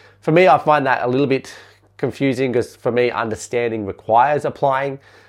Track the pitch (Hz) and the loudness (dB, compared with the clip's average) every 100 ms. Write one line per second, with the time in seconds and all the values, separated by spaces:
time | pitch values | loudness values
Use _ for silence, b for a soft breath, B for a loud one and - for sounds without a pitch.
0 | b b - 160 185 151 156 151 135 123 | b b 0 4 6 4 2 0 2 0
1 | 123 127 135 135 - B B B _ - | 0 0 0 -2 -4 B B B _ -8
2 | 135 - 139 123 131 120 117 - 131 120 | -8 -2 -2 0 0 -2 -4 -6 -4 0
3 | 123 104 113 104 - 120 120 110 98 - | 0 -2 -6 -8 -6 -4 -4 -4 -8 -8
4 | - 113 139 147 151 - 143 131 139 135 | 0 2 2 0 -4 -2 -2 -2 -4 -8
5 | b b | b b